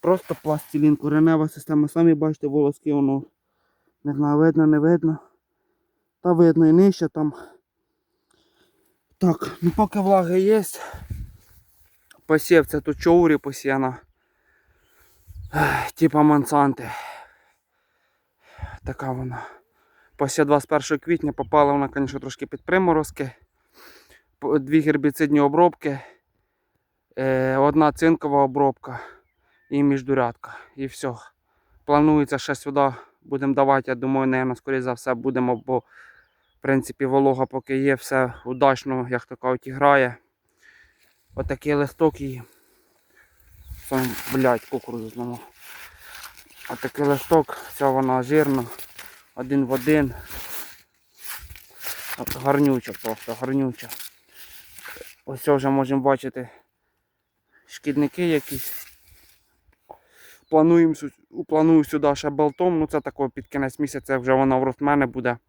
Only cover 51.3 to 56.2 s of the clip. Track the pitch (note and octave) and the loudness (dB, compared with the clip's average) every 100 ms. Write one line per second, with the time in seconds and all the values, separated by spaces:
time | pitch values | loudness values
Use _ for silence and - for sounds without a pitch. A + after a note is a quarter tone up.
51.3 | - - - - - - - - - B2 | -18 -18 -20 -20 -18 -14 -14 -12 -12 -10
52.3 | C#3 C3 C#3+ C#3+ C3 A#2 G2 A2+ A2 - | -6 0 2 4 2 -2 -10 -8 -8 -10
53.3 | A2+ C3 C3+ C3+ B2 A#2 - - _ _ | -10 -4 -2 -4 -6 -16 -16 -18 _ _
54.3 | - - - - - - - - - - | -20 -20 -20 -20 -20 -20 -20 -20 -20 -16
55.3 | C3+ - C#3+ C3+ C#3 C3 C#3 C3+ C3+ | -8 0 2 2 0 0 0 0 0